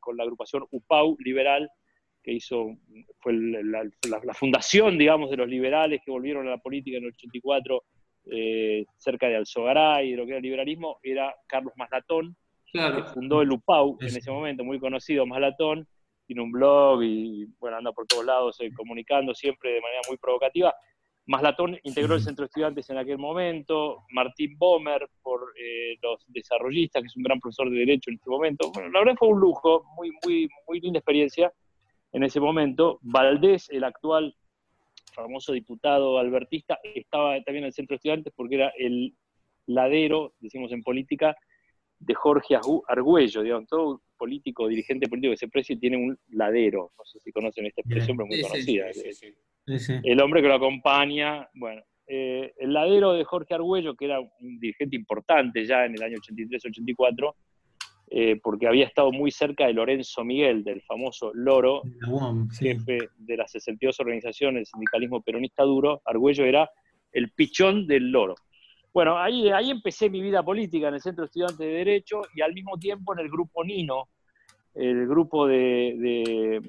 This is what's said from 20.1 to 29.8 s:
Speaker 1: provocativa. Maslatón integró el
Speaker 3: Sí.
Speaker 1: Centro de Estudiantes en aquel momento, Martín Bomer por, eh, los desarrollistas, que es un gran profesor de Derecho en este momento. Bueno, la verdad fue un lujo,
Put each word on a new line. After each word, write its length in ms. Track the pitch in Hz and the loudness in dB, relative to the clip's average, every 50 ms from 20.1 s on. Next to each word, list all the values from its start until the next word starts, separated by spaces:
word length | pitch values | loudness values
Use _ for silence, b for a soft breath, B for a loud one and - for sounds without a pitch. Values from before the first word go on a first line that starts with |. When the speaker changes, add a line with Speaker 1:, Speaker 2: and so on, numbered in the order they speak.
| 131 - | -10 -6
Speaker 1:
provocativa. 560 | - 127 127 123 135 135 - 170 180 170 - - b b b b b b b _ _ | -4 -2 -2 0 0 -2 0 0 0 0 0 -2 b b b b b b b _ _
Maslatón 520 | - 135 127 147 147 143 - 175 175 180 - - | -4 -2 0 2 2 0 0 -2 -4 -6 -8 -12
integró 300 | 143 127 147 147 - 165 | -8 -4 -2 0 2 2
el 80 | 165 | 0
Speaker 3:
Sí. 60 | - 151 | 0 -2
Speaker 1:
Centro 160 | 143 135 143 | -6 -6 -8
de 40 | 131 | -8
Estudiantes 420 | - 151 156 151 143 143 127 - | -4 -4 -4 -4 -4 -6 -8 -8
en 80 | 135 131 | -8 -8
aquel 200 | 127 131 143 139 | -6 -6 -6 -6
momento, 880 | 139 147 160 180 180 175 165 160 143 - 160 156 151 151 127 - _ _ | -6 -6 -4 -4 -4 -4 -4 -6 -6 -4 -2 -2 -2 -4 -6 -10 _ _
Martín 460 | 127 127 127 123 - - 151 147 147 147 | -4 -2 -2 -2 -4 -6 -8 -8 -2 2
Bomer 480 | 175 180 175 160 156 147 147 139 143 - _ _ | 4 4 4 4 2 0 -4 -4 -4 -6 _ _
por, 320 | - 131 127 123 127 123 110 120 | -8 -6 -6 -6 -6 -10 -14 -14
eh, 380 | 120 117 117 117 120 117 117 - | -12 -10 -8 -8 -8 -8 -8 -6
los 220 | - 117 117 - _ _ | -6 -6 -6 -6 _ _
desarrollistas, 760 | 123 117 - - 123 117 120 131 139 170 165 151 - 139 | -14 -14 -6 -4 -2 -2 -2 -2 -2 0 -2 0 -2 -4
que 60 | 120 123 | -6 -6
es 100 | - 127 | -8 -6
un 60 | 127 | -2
gran 160 | 127 135 127 | 0 0 -2
profesor 280 | - 123 110 - 135 127 | -2 -6 -6 -4 -2 -2
de 80 | 123 120 | 0 2
Derecho 320 | 120 131 143 135 - 127 | 2 4 2 2 0 -4
en 60 | 117 | -10
este 140 | 110 _ 127 | -10 _ -4
momento. 420 | 127 139 160 156 147 143 160 151 - | -2 0 0 0 -2 -2 -4 -4 -4
Bueno, 160 | 196 185 175 | -6 -6 0
la 100 | 180 190 | 2 4
verdad 160 | 208 247 254 240 | 4 4 4 6
fue 80 | 233 220 | 6 6
un 120 | 214 196 | 6 6
lujo, 420 | 190 180 165 - - 165 160 160 | 6 4 4 4 4 4 4 4